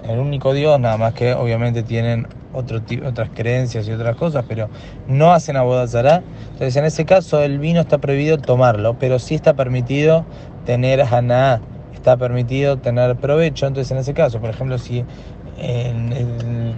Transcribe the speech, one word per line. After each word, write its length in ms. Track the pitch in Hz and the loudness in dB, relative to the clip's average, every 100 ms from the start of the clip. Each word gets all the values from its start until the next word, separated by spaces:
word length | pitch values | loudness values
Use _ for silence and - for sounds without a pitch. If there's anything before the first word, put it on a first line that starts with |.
| 117 | -4
el 100 | 117 | -4
único 340 | 139 143 135 | -2 -2 0
Dios, 280 | 139 151 143 | 2 4 4
nada 160 | 120 110 | 4 2
más 180 | 113 | 0
que 200 | 110 120 | 2 0
obviamente 480 | 123 120 113 120 117 | 2 0 0 0 -2
tienen 440 | 110 113 117 117 - - - | -2 -2 0 -2 -4 -12 -12
otro 280 | 131 123 113 | -10 -6 -6
ti-, 200 | 110 120 | -4 -6
otras 260 | 139 117 110 | -4 -4 -6
creencias 520 | - 113 123 127 113 107 | -4 -2 0 0 -4 -4
y 40 | |
otras 240 | 110 117 117 | -4 -2 0
cosas, 280 | 170 143 120 | 0 -2 -4
pero 200 | 110 107 - - - - | -4 -6 -8 -16 -14 -2
no 260 | 135 160 | 4 6
hacen 240 | 175 - 139 | 6 2 0
Avodah 300 | 123 127 123 | 2 2 0
Zará. 360 | 117 127 170 - - - | 2 4 4 2 -14 -14
Entonces 240 | - 135 127 | -6 -2 0
en 80 | 151 | 0
ese 180 | 151 | -2
caso 380 | 156 190 170 151 | 4 4 4 0
el 160 | 147 139 | 0 0
vino 220 | 151 170 | 0 0
está 180 | 160 147 | 2 0
prohibido 400 | 139 139 151 156 | 2 0 2 0
tomarlo, 580 | 127 127 127 107 107 117 | 2 4 4 4 0 0
pero 200 | 127 127 | 0 0
sí 160 | - | -2
está 200 | 156 160 | 0 2
permitido 720 | 139 127 127 120 139 151 160 165 - - - | 2 2 -2 -2 2 4 4 2 -14 -16 -12
tener 380 | - 120 127 135 | -4 0 2 4
haná, 580 | 127 120 120 123 135 117 - - - | 4 2 4 4 4 2 -2 -16 -16
está 240 | - - 127 | -2 4 4
permitido 600 | 123 123 120 131 139 135 | 2 -2 -2 0 0 0
tener 380 | 123 120 123 123 | 0 0 2 0
provecho. 500 | 135 151 165 135 139 | 0 2 2 0 -2
Entonces 240 | 135 131 | -2 -4
en 80 | 131 | -4
ese 160 | 131 | -4
caso, 260 | 143 151 113 | 0 0 0
por 100 | 110 | -6
ejemplo, 280 | 107 131 127 | -6 -4 -4
si 260 | - 120 120 - - - - - | -4 -6 -6 -10 -16 -16 -16 -10
en 540 | - 120 120 117 117 | -6 -4 -4 -4 -4
el 600 | 123 120 117 117 117 117 | -4 -4 -4 -4 -4 -4